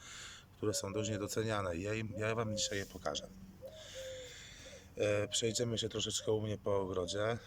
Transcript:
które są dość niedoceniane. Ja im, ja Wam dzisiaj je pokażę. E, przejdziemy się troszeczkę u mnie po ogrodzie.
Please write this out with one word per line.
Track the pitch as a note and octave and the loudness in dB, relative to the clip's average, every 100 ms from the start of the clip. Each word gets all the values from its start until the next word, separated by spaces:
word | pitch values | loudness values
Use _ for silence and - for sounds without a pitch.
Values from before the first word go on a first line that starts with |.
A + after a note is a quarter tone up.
| - - - - - - | -14 -12 -12 -14 -16 -2
które | G#2+ | 2
są | G2+ G3 | 2 2
dość | G#2+ G#2 | 0 2
niedoceniane. | G#2 G2+ - A2 G#2 F#2+ E2+ | 0 0 0 2 2 2 0
Ja | G2 | 0
im, | A2 G#2+ G2 | 0 -2 0
ja | G#2+ A2+ | 2 2
Wam | A2 G#2 | 2 2
dzisiaj | - G2+ | 0 0
je | G2 | -2
pokażę. | F#2 - C#2+ - - - - C5 D#5+ - C5 C5 C5 B4+ - - - - - - - | -4 -2 -2 -4 -12 -14 -14 -14 -14 -12 -10 -8 -8 -10 -12 -14 -14 -14 -14 -8 0
E, | G#2 G#2 G#2 | 2 4 2
przejdziemy | - A#2 A2 A#2+ A2 | 2 2 4 2 2
się | A2 | 0
troszeczkę | G#2+ G#2+ - - | 0 0 0 4
u | G#2+ | 4
mnie | G#2+ G2+ | 2 0
po | G#2+ G2+ | 4 4
ogrodzie. | F#2 F#2 F2 G2 G#2+ A#2 | 4 2 2 2 2 0